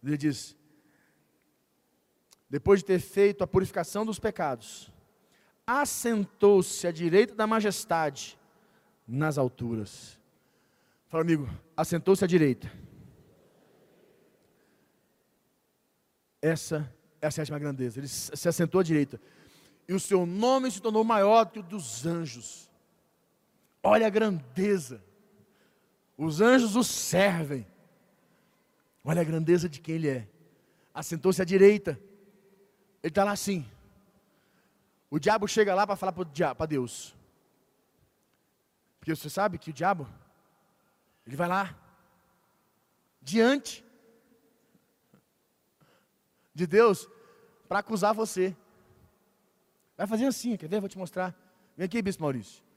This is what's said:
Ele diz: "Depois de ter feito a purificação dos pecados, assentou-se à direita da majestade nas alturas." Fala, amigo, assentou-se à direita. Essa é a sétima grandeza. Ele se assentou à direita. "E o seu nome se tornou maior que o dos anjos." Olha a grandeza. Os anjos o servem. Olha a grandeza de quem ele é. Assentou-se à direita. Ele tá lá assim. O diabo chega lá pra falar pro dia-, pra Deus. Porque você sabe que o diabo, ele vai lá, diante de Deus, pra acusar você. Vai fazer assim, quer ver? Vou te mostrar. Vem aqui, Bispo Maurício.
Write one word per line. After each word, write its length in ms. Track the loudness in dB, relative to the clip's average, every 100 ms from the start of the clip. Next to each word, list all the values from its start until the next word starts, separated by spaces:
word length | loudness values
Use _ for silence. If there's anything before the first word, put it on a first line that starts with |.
Ele 140 | -4 -2
diz: 380 | -2 -4 -10 -20 _ _ _ _ _ _ _ _ _ _ _ _ _ _ _ _ _ _ _
"Depois 340 | -6 4 4
de 40 | 4
ter 140 | -2
feito 440 | -2 2 2 2
a 40 | 0
purificação 580 | 0 0 -4 -6 -6 -6
dos 140 | -4
pecados, 720 | -6 -4 -4 -6 -10 -20 -20 -20 _ _ _ _ _ _ -4
assentou-se 1200 | 0 0 -2 -2 -2 -2 _ 6 6 4 -2 -6
à 60 |
direita 420 | -2 2 4 4
da 140 | 2 0
majestade 920 | 2 0 -2 -2 0 0 -4 -16 -18 _ _ _ _ _ _ -10
nas 320 | -2 -2 0
alturas." 800 | -2 -2 -6 -6 -8 -14 -20 -20 _ _ _ _ _ _ _ _ _
Fala, 160 | -4
amigo, 260 | 0 0 -2 -12 _ -6
assentou-se 480 | -4 -2 2 2
à 40 | 4
direita. 440 | 4 2 0 -6 -18 -20 -20 -20 -20 _ _ _ _ _ _ _ _ _ _ _ _ _ _ _ _ _ _ _ _ _ _ _ _ _ _ _ _ _ _ _ _
Essa 540 | -2 -2 -4 -6 -8 -14 _ _
é 60 | -6
a 60 |
sétima 260 | -4 -6 -6
grandeza. 420 | -8 -6 -6 -6
Ele 80 | -12
se 400 | -10 -10 -6 -4
assentou 340 | 0 0 2
à 20 |
direita. 360 | 2 2 0 -6 _ _ -20 _ _ _ -6
"E 60 | -6
o 40 |
seu 240 | 0 0
nome 460 | 0 0 2 2 0
se 100 | -4
tornou 240 | -2 0
maior 460 | 2 4 6 6 4
que 80 | -2
o 60 |
dos 420 | -12 -12 -10 -8 -6
anjos." 640 | -6 -6 -12 -18 -20 -20 _ _ _ _ _ _ _ _ _ _ _
Olha 240 | 4 4 4
a 40 |
grandeza. 920 | 2 0 -2 -6 -4 0 0 -2 -16 -20 _ _ _ _ _ _ _ _ _ _ _
Os 260 | -4 2
anjos 340 | 6 6 6 2
o 80 |
servem. 840 | 0 -2 -2 2 2 2 -4 -6 -10 _ _ _ _ _ _ _ _ _ _ _ _ _ -4
Olha 140 | 0
a 20 |
grandeza 460 | 0 -2 2 2 2
de 100 | -8
quem 140 | -8
ele 160 | -4 -2
é. 180 | -2 -6 _ _ _ _ _ _
Assentou-se 480 | -14 -10 -2 0 0
à 60 | 2
direita. 560 | 8 8 8 -2 -8 -12 -20 _ _ _ _ _ _ _ _
Ele 100 | -4
tá 100 | 0
lá 100 | 0
assim. 300 | 0 -4 -4 -6 -16 -20 _ _ _ _ _ _ _ _ _ _ _ _
O 80 | -2
diabo 280 | 2 2 0
chega 280 | 2 2 4
lá 100 | 0
pra 100 | 0
falar 160 | -4
pro 140 | -4 -8
dia-, 300 | -2 -2 -2
pra 100 | -4
Deus. 500 | -4 -4 -8 -18 -20 _ _ _ _ _ _ _ _ _ _ _ _ _ _ _ _ _ _
Porque 180 | -8 -8
você 140 | -8
sabe 300 | -4 -4 -4
que 100 | -14
o 40 |
diabo, 340 | -4 -2 -2 -6 -16 _ _ _ _ _ _ _ _ _ _
ele 120 | -18 -6
vai 120 | -2
lá, 300 | -2 -4 -10 _ _ _ _ _ _ _ _ _ _ _ _ _ _
diante 640 | -4 2 4 2 -2 -16 -18 _ _ _ _ _ _ _ _ _ _ _ _ _ _ _ _ _ _ _ _ _ _ _ _ _ _
de 140 | -6 0
Deus, 420 | 6 6 4 -4 -20 -20 _ _ _ _
pra 80 | -4
acusar 340 | -2 0 0
você. 460 | 0 -4 -2 -4 -4 _ _ _ _ _ _ _ _ _ _ _ _ _ _
Vai 120 | -4
fazer 180 | -2 -2
assim, 320 | -2 -4 -6
quer 100 | -4
ver? 120 | -6
Vou 100 | -6
te 80 | -10
mostrar. 380 | -10 -6 -6 -8 _ _ _ -10
Vem 80 | -6
aqui, 160 | -4
Bispo 220 | -4 -2
Maurício. 420 | -4 -4 -8 -20 _